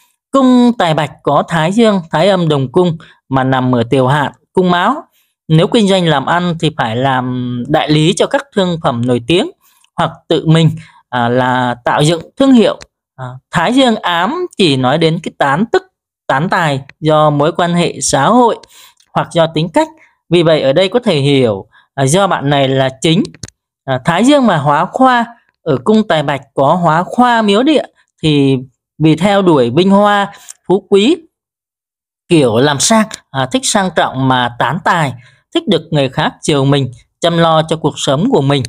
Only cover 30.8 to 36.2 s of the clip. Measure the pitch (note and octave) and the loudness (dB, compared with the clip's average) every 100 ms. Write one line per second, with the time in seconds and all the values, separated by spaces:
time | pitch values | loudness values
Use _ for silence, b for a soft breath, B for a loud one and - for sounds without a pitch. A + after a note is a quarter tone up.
30.8 | - G3 A3 F4 - _ _ _ _ _ | 0 2 2 0 -4 _ _ _ _ _
31.8 | _ _ _ _ - E3+ B2+ A2 C#3+ C#3 | _ _ _ _ -2 2 2 2 0 0
32.8 | - A3+ A3 - _ C3+ B2+ C4 C4+ D#4 | 0 0 0 -6 _ -6 -4 -4 -2 -2
33.8 | A#3 E3 D3 C3 C3 B2+ B2 A#2+ A#2+ E3 | -2 -2 -2 -2 0 0 -2 -2 -4 -2
34.8 | G#3+ F3+ D3 A#2+ b b b E4 E4 E3 | -2 0 -2 -6 b b b -6 -2 -4
35.8 | E3 D3+ C3 - | -2 -2 -2 -2